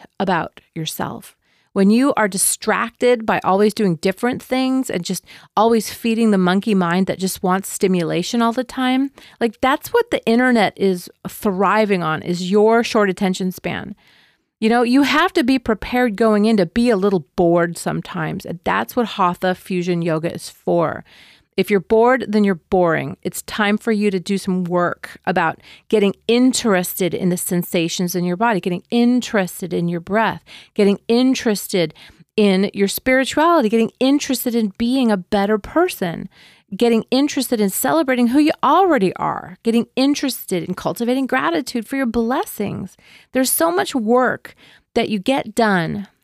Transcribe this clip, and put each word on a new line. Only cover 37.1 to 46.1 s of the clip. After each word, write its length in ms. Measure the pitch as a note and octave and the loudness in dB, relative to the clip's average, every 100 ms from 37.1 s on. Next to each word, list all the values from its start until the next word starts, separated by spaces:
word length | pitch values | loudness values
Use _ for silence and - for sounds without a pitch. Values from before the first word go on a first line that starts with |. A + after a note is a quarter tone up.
interested 500 | C4 C#4+ C#4+ B3 A3+ | 0 0 -2 -2 0
in 80 | G3 | 0
celebrating 600 | - - D#4 C4+ B3 A#3 | 0 0 0 0 2 2
who 100 | C#4 | 4
you 140 | D4+ - | 2 2
already 500 | A#3+ E4 F#4+ C4+ F#3 - | 2 4 4 4 2 0
are, 420 | D#3 - - F#3 | -4 -6 -10 -6
getting 240 | A3+ A#3 A#3 | 0 0 0
interested 720 | - C#4 C#4+ C#4 - - F3+ | 0 0 0 -4 -6 -6 -6
in 80 | E3 | -4
cultivating 540 | F3+ - - A#3 B3+ C4 | -6 -6 -4 -2 -2 0
gratitude 600 | C4 D4+ E4+ B3 A#3+ G#3 | -2 0 -2 -4 -8 -6
for 100 | C#4 | -4
your 100 | B3 | -2
blessings. 880 | A#3 A3+ C#4+ A4 - F#3+ F#3+ F#3+ - _ - _ | 0 0 -2 -4 -6 -8 -8 -12 -16 _ -20 _
There's 200 | B3+ B3+ | -2 0
so 180 | - E4 | 0 0
much 240 | F4+ F#4+ | 0 -2
work 600 | C4+ G#3+ B3 A#3+ - - - - _ _ | -2 2 2 2 -2 -10 -20 -20 _ _
that 160 | A#3 - | -4 -2
you 80 | G#3 | -2
get 360 | A3 C4+ A3+ | -2 -2 -2
done 540 | A3+ A3 F#3 D#3+ F3 F#3+ | 0 2 2 0 -6 -10